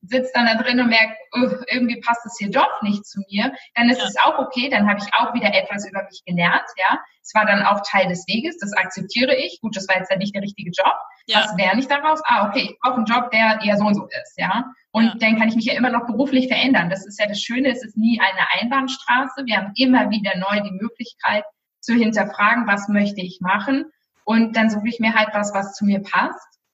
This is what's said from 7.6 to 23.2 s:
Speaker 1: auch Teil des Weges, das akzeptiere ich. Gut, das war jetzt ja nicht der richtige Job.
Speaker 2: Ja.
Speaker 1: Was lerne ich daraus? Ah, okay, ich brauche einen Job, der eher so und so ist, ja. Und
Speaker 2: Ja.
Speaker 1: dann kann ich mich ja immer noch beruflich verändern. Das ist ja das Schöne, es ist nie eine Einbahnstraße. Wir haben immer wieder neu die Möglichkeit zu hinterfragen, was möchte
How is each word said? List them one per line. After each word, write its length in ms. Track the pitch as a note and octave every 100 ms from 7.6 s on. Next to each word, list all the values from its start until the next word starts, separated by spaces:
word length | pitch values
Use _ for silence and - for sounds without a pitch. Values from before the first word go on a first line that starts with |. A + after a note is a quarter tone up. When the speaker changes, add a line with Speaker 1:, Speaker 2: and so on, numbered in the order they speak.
Speaker 1:
auch 180 | G3+ G#3
Teil 220 | - G3 F3
des 160 | F3 -
Weges, 300 | G#3+ D#4 E4+
das 140 | G3+
akzeptiere 600 | - F#3 - - A#3+ C4
ich. 260 | - E4 -
Gut, 160 | A3 G3+
das 120 | F#3+
war 80 | F#3
jetzt 140 | F#3
ja 40 | F#3+
nicht 180 | G3+
der 80 | G3+
richtige 280 | G3+ - F3
Job. 240 | F3 F#3+ - - - -
Speaker 2:
Ja. 140 | G#3+
Speaker 1:
Was 160 | F3+ F3+
lerne 240 | F#3+ G#3
ich 80 | C4+
daraus? 320 | C#4+ D4+ D#4
Ah, 240 | - F#3+ G#3
okay, 200 | C4+ -
ich 80 | -
brauche 180 | B3+ B3+
einen 80 | G#3+
Job, 260 | A#3 A#3+
der 280 | A3+ A3 G#3+
eher 120 | G#3 G3+
so 80 |
und 100 | G#3
so 120 | G#3 -
ist, 320 | - - -
ja. 280 | E3 A3 B3+ - _
Und 120 | A3 A3+
Speaker 2:
Ja. 80 | G#3+
Speaker 1:
dann 200 | A3 A3
kann 100 | A3+
ich 80 | A#3
mich 80 |
ja 100 | G#3+
immer 160 | - B3
noch 160 | A#3 A#3
beruflich 400 | G#3+ C#4 C4 B3+
verändern. 420 | A3+ B3+ A3 F3
Das 160 | G3
ist 140 | - -
ja 80 | G#3
das 140 | G3+
Schöne, 280 | - A#3+ C4+
es 140 | A#3+
ist 120 | G#3+ A3+
nie 240 | A3+ A3+
eine 260 | C#4 F#3 - F#3
Einbahnstraße. 840 | A#3 C4+ C4 - - G3+ C4+ -
Wir 120 | C4 G#3
haben 160 | F#3+
immer 340 | - C4 B3+ G#3
wieder 260 | G#3+ F#3+ F3+
neu 220 | F#3+ G#3
die 100 | G3+ F#3
Möglichkeit 640 | A3+ - A3+ - - G#3 G#3 _ _ _
zu 140 | -
hinterfragen, 760 | A#3 A3 A3 G#3+ - G#3 A#3 G#3
was 200 | G3+ -
möchte 320 | G#3 G3+ -